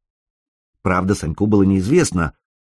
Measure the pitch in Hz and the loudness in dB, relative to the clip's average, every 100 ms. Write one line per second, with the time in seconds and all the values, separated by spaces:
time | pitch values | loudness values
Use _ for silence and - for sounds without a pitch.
0 | _ _ _ _ _ _ _ _ 92 92 | _ _ _ _ _ _ _ _ -2 -2
1 | 92 101 76 78 107 104 98 95 92 170 | 0 -2 -4 -4 0 2 2 2 2 0
2 | 156 87 80 - _ _ | 0 -2 -4 -8 _ _